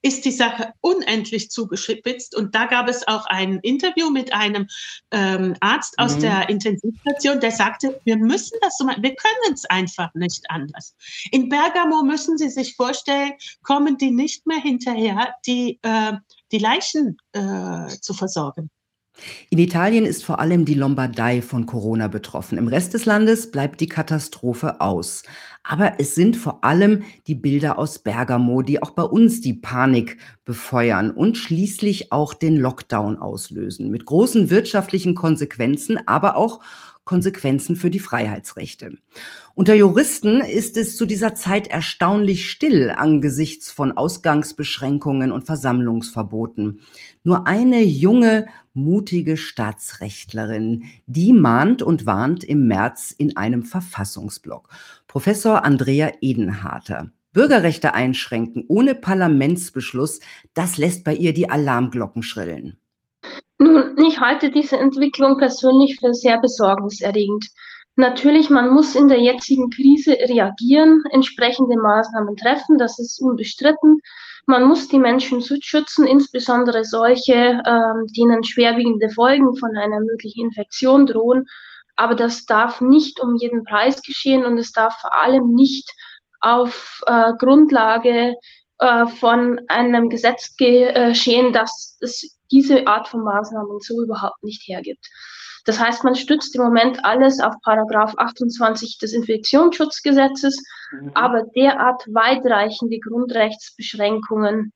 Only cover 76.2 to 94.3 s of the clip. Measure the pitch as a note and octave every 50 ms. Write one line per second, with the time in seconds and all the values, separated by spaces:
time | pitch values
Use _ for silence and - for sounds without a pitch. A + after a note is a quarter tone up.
76.2 | C#4 - - B3+ B3 - B3 A#3+ B3 A#3+ A#3 A3 A3 A3 A3 A3+ A3+ A#3 B3+ B3
77.2 | B3 - B3+ A#3+ A#3+ B3 B3 A#3+ A#3 - A#3 A#3 A3+ A3+ A3 A3+ A3+ A3 A3 A3+
78.2 | A#3 A#3+ A#3 A3+ A3+ - - - A#3 A#3 A#3 A#3 B3 A#3 A3+ G#3+ A3 G#3+ G#3+ A3
79.2 | A#3 B3+ C#4 C#4+ C4+ B3+ A#3+ - B3 A#3 A3 G#3 G3+ G#3+ G#3+ G#3+ G#3+ A3 A3+ A3+
80.2 | A3+ G#3+ G#3+ A3 A#3 A#3 A3 G#3+ G#3 _ - - C4+ B3+ C4 C#4 C#4 C4+ A3+ A3
81.2 | A3+ A#3 B3 C4 C4 - - - - - - - _ _ _ - A3 A3+ A#3+ A#3
82.2 | A#3 A#3 A#3 - - - A3+ G#3+ A3 A#3+ A#3 - B3+ B3+ C4+ D#4 D4+ C4+ - -
83.2 | C4 A#3+ A#3+ A#3 A#3+ A#3+ A#3+ A#3 A3 - G#3 G#3 A3 B3+ C4+ - - - C#4 -
84.2 | - C#4 C4+ C4 B3+ B3 A#3+ A#3 A#3 - - A3+ A3 A3+ A3+ - - - - -
85.2 | - A#3+ C4 C4+ B3 A#3+ A#3 B3 C4+ C4+ C4+ C4+ - - - _ - - - -
86.2 | _ _ _ _ - A3 A#3+ B3 B3 A#3+ - - - - - - - - A#3 A#3
87.2 | A3+ A3+ A3+ A3+ - C4 C4+ D4+ D#4 D4+ C#4+ B3 A3 A3 A3 A#3 A#3 B3 A#3+ A#3
88.2 | A#3 A#3+ A#3+ A#3+ _ - - _ _ _ _ _ - B3+ A#3+ A#3 A#3 A#3 A#3 -
89.2 | - A#3 A#3 A#3+ A#3+ A#3+ A#3+ A#3+ - - E3 A3+ A#3+ B3 A#3+ A#3 A#3 A#3 A#3 A3+
90.2 | - A#3 B3+ B3+ - - _ - C4 B3 B3 B3 B3 B3 - B3+ B3 A#3 A#3 A#3
91.2 | - B3+ A#3 A#3+ B3 B3 A3+ A#3 A3 A3+ - - - - _ _ - A#3+ - -
92.2 | - D#4+ _ _ _ _ - C4+ C4+ C4+ C#4+ B3+ C4 - A#3+ A#3 A#3 - - A#3
93.2 | A3 G#3+ G3 G3+ G#3+ G#3+ A3+ A3 G#3+ G3+ G3+ G#3 G3+ - A#3 A#3 A#3 A3+ G#3+ -
94.2 | G3 F#3+